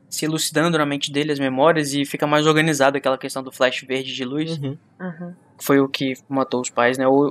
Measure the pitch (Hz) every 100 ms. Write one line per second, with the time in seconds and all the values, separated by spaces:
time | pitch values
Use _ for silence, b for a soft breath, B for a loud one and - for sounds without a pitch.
0 | _ - 156 156 - 151 170 160 143 143
1 | 147 143 151 139 135 131 156 160 143 143
2 | 139 147 151 151 156 156 160 139 135 139
3 | 135 131 135 135 131 - 127 127 - 131
4 | 131 127 123 147 160 160 139 143 _ _
5 | 185 160 175 180 _ _ - 139 135 -
6 | 135 127 _ 135 127 123 123 - 120 131
7 | 131 139 143